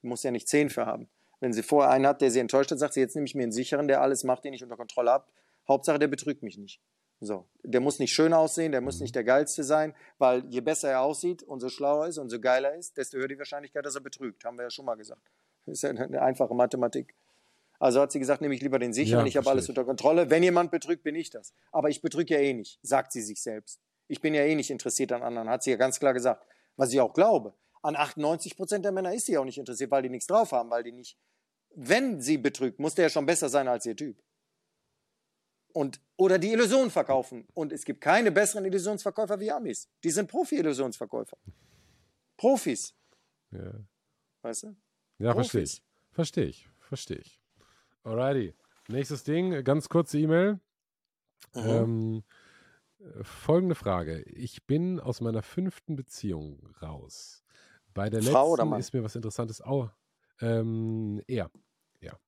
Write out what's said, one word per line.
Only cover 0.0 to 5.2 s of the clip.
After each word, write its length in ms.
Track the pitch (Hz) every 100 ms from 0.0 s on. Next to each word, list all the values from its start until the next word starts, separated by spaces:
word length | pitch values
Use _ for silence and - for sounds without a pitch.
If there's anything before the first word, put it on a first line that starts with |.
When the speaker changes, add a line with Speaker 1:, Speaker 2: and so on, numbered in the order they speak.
Speaker 1:
Muss 220 | 120 120
ja 80 | 131
nicht 160 | 120 -
zehn 200 | 147 143
für 160 | - 113
haben. 220 | 110 - _ _ _
Wenn 140 | 131
sie 100 | 113
vorher 280 | - 147 135
einen 160 | 131 135
hat, 140 | 139
der 100 | 135
sie 80 | 120
enttäuscht 320 | 117 135 135
hat, 80 | 139
sagt 160 | 143 -
sie, 40 |
"Jetzt 140 | 123 156
nehme 120 | 135
ich 80 | 135
mir 80 |
einen 80 | 120
sicheren, 360 | 113 123 143 147
der 140 | 139
alles 220 | 135 135
macht, 200 | 131 127
den 100 | 143
ich 100 | 131
unter 140 | 123 117
Kontrolle 340 | 113 - 120
hab. 200 | 135